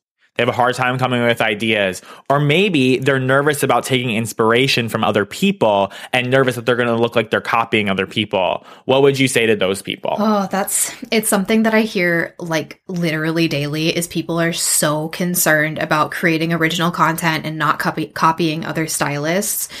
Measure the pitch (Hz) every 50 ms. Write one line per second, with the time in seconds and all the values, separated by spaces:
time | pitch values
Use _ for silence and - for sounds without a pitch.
0 | _ _ _ _ _ _ - - 120 120 107 123 120 127 123 127 131 123 127 127
1 | 127 123 127 120 120 120 117 - 117 110 110 98 113 113 110 104 101 92 90 -
2 | - - - - - - 139 143 147 143 147 180 202 220 165 139 127 127 131 -
3 | 135 147 135 131 131 127 135 139 143 151 143 147 143 127 120 120 - - 131 127
4 | 123 127 104 110 113 107 - - 113 110 117 120 135 135 - 127 117 110 - 110
5 | 110 107 107 107 98 - - - 190 196 196 - 117 110 101 98 98 95 - -
6 | - - - 127 123 123 131 135 131 127 113 120 113 127 120 117 123 120 117 117
7 | 117 117 - 117 107 - - 101 - - 120 117 113 - 117 107 104 98 95 95
8 | 95 90 - 110 104 - - 95 90 85 - - - - - - - 123 131 135
9 | 139 139 139 127 135 123 - 123 113 113 110 98 95 92 98 98 - - 101 -
10 | - - - - 208 220 214 202 190 180 - 190 208 - - - - - - -
11 | - - 233 220 214 - 220 208 190 - 226 220 220 220 214 220 226 220 - 196
12 | 175 175 170 165 - - - - 170 165 160 156 147 - - _ _ - 185 175
13 | 170 160 151 156 156 165 160 170 165 156 156 143 147 147 151 156 156 165 - 170
14 | 170 - - 165 156 - 165 170 165 170 170 - - - - - 170 151 151 151
15 | 156 160 - - 180 180 175 175 - 160 156 151 151 156 156 - - 165 160 151
16 | 151 - - - - 170 160 156 165 165 170 160 160 160 170 175 165 175 - 180
17 | 156 160 160 160 170 165 160 147 143 156 156 156 147 151 - - - 175 - 165
18 | 151 - - - 165 160 160 - 170 160 151 165 160 - 156 170 160 160 - -
19 | 151 143 143 147 147 160 175 196 214 - - - - - - -